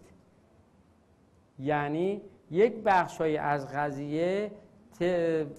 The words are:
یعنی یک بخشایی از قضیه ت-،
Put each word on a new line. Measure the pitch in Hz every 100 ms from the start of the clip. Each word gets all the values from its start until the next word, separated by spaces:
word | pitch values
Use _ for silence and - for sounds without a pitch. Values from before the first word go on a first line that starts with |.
| - - _ _ _ _ _ _ _ _ _ _ _ _ _ -
یعنی | 139 147 143 156 185 202 - - -
یک | 165 240 220
بخشایی | 208 185 160 - 160 151
از | 147 147 135
قضیه | 135 147 139 147 156 175 196 208 208 - - - -
ت-، | 175 175 170 160 147